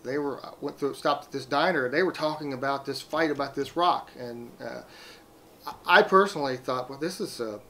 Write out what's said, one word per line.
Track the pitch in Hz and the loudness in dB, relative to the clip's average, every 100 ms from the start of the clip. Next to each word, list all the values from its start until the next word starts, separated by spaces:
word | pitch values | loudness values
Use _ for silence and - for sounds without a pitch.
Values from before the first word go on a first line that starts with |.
they | 117 143 | -4 -4
were, | 143 120 - - | -2 -6 -10 -10
went | 143 - | -10 -4
through, | 139 127 | -4 0
stopped | 151 143 - | 0 0 -2
at | |
this | 139 127 | -10 -2
diner, | 147 165 165 127 | 2 2 2 2
and | |
they | 143 | 2
were | 180 | 2
talking | - 156 156 147 | 0 -2 -2 -6
about | 127 135 139 139 | -4 -2 -2 -4
this | 135 | -8
fight | - 151 160 | -4 0 0
about | 139 135 | 0 -4
this | 139 135 165 | -4 -4 2
rock." | 175 135 - - | 2 2 -4 -12
And, | 123 120 120 - | -12 -10 -14 -12
uh, | 123 123 - - - - - - - - - | -10 -10 -14 -20 -20 -20 -20 -20 -20 -16 -16
I, | - - 180 | -10 6 8
I | |
personally | 202 190 202 156 139 123 | 8 6 6 0 -4 -4
thought, | 127 127 131 | -4 -4 -4
Well, | 135 | -6
this | 160 185 | -6 -6
is | 202 - | -8 -6
a | 113 104 | -8 -8